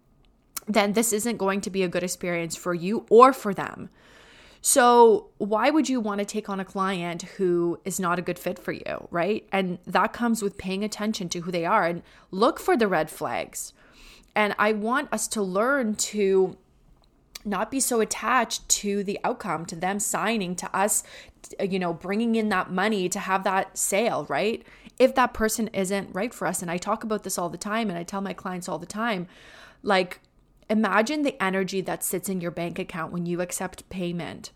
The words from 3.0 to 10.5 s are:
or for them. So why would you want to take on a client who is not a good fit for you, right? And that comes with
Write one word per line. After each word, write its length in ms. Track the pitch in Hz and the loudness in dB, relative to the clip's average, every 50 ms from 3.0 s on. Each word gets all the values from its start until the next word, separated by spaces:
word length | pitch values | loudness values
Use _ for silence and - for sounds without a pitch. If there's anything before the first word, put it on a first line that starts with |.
| - - | 2 8
or 240 | 202 233 254 269 262 | 10 10 10 10 8
for 200 | - - 208 185 | 4 -2 -4 -4
them. 360 | - 147 - - - - - _ _ - - - - - - - - - - - - | -4 -6 -8 -8 -12 -14 -16 _ _ -20 -20 -20 -20 -20 -20 -20 -20 -20 -20 -14 -4
So 680 | - - - 277 240 240 240 240 233 226 208 214 - - _ | 0 2 4 6 8 8 10 10 10 10 8 6 2 -4 _
why 320 | - 214 202 214 214 233 285 | -6 -4 0 0 2 4 4
would 200 | 302 320 254 254 | 4 4 4 2
you 100 | 262 247 | 2 0
want 200 | 214 214 202 202 | 0 -2 -2 -2
to 60 | 202 | -4
take 240 | - - 214 214 - | -4 -4 -6 -6 -4
on 100 | 196 190 | -6 -6
a 60 | 185 | -6
client 560 | - - 196 190 190 196 175 170 175 170 170 - | -4 -2 -2 0 0 0 -2 -2 -4 -6 -8 -10
who 560 | - - - 190 180 175 175 170 170 170 - - | -10 -4 0 2 2 2 2 2 0 -2 -4 -6
is 140 | 196 170 - | -6 -4 -2
not 180 | 185 170 175 | 0 0 0
a 60 | 180 170 | 0 -2
good 160 | - - - | -4 -4 -4
fit 180 | - 180 185 | -4 -6 -6
for 140 | - - 190 | -6 -6 -8
you, 360 | - - - - - - - - | -8 -6 -6 -8 -8 -8 -8 -6
right? 360 | - 170 165 196 220 - - - | -4 -2 0 0 -2 -2 -4 -2
And 280 | - 196 196 180 180 - - | -2 0 0 0 -4 -6 -6
that 280 | - 175 185 196 226 - | -2 0 0 0 0 -2
comes 280 | - 240 233 226 220 | -2 0 0 0 0
with 160 | 202 196 | -2 -4